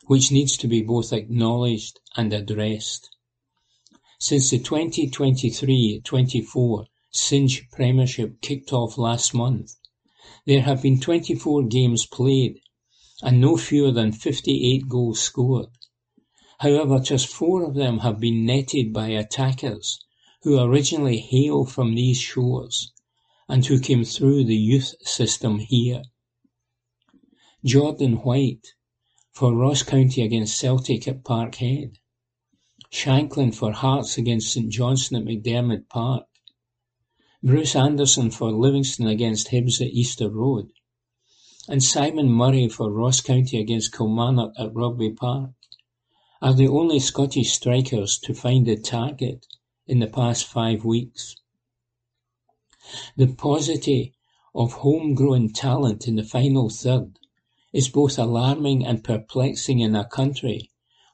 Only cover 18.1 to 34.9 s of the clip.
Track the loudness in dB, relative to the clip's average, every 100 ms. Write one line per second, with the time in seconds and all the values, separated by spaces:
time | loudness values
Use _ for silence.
18.1 | 0 0 0 2 0 0 -2 -2 -4 -4
19.1 | -4 -4 -2 -2 -2 -6 -6 -8 -10 _
20.1 | _ _ _ 2 4 4 2 2 0 0
21.1 | -2 0 2 4 2 0 -2 0 2 2
22.1 | 0 -2 -2 -2 -2 -4 -8 -8 _ _
23.1 | _ _ _ -2 2 4 2 4 2 0
24.1 | 2 4 4 4 2 4 2 0 -8 -8
25.1 | -2 -2 -2 -2 -2 0 0 0 -4 -10
26.1 | _ _ _ _ _ _ _ _ _ _
27.1 | _ _ _ _ _ 2 4 4 0 0
28.1 | 0 0 0 0 -4 -14 _ _ _ _
29.1 | _ _ -2 0 2 2 0 2 4 4
30.1 | 2 0 0 -2 -2 0 0 0 -4 -4
31.1 | -8 -4 -4 -4 -4 -4 -4 -6 -16 _
32.1 | _ _ _ _ _ _ _ _ -6 2
33.1 | 2 2 0 0 0 -4 -2 0 0 -2
34.1 | -4 -2 -2 -2 -4 -4 -2 0